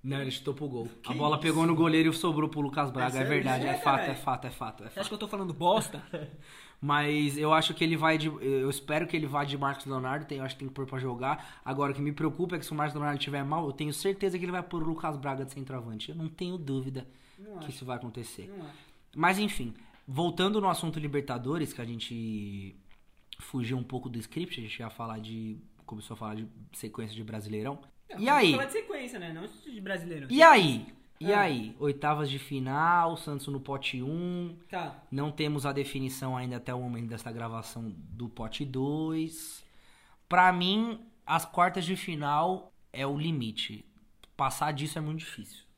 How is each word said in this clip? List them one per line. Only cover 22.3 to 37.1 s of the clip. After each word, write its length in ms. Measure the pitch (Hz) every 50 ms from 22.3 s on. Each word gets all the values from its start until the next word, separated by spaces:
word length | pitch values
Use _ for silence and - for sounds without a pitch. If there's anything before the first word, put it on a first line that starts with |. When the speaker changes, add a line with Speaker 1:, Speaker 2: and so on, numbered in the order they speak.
| 107 104 101 101 98 98 98 95 95 - _ - - _ - - _ _ _ _ - -
Speaker 1:
fugiu 380 | - - - 131 120 113 131
um 80 | 127 120
pouco 240 | - 131 123 - 127
do 100 | 117 117
script, 400 | 110 - - 160 175 175 - 131
a 40 | 113
gente 160 | 107 - -
ia 100 | 117 117
falar 300 | - - 117 113 110 110
de, 380 | 107 110 113 113 110 110 107 - - - - - -
começou 280 | - 110 104 104 - 113
a 20 | -
falar 160 | 113 107 107
de 140 | 107 113 110 - - - -
sequência 420 | - - - 110 - - 113 107 110
de 80 | 110
Brasileirão. 560 | 110 107 110 107 101 104 107 107 107 131 143 165 - - - - - -
Speaker 3:
Não, 80 | - -
Speaker 1:
E 60 | 208
Speaker 3:
vamos 140 | 262 294 294
Speaker 1:
aí? 100 | 220 170
Speaker 3:
falar 140 | 143 254 277
de 80 | 269
sequência, 460 | 269 440 440 - - 285 254 240 247 196
né? 120 | 175 165
Não 140 | 160 165 185 220 - - - 302
de 80 | 247 214
Brasileirão. 460 | 190 196 196 180 165 175 170 151 139 -
Speaker 1:
E 120 | 240 285
aí? 420 | 320 330 294 220 180 147 123 110 - - - - - _ - -
E 120 | 160 190
Speaker 3:
Ah. 100 | 208 208
Speaker 1:
aí? 340 | 202 175 143 120 107 107 110 123
Oitavas 500 | 143 143 139 143 147 147 151 147 151 139
de 80 | 135 139
final, 800 | - - 143 135 131 131 135 147 160 170 175 175 170 165 165
Santos 300 | - - 156 147 139 -
no 140 | - 139 135
pote 420 | 135 - 139 135 135 - - 127
um. 540 | 127 139 156 170 180 180 180 175 175 175 170 - - -
Speaker 3:
Tá. 320 | - 180 165 143 - - - -
Speaker 1:
Não 200 | 131 135 147 151
temos 340 | 147 - 156 151 151 147 127
a 60 | 143
definição 640 | 135 143 135 139 - 135 135 127 131 - 139 131 127
ainda 200 | 127 127 123 123
até 180 | 117 120 - 123
o 60 | 123
momento 260 | 127 123 120 117 117 113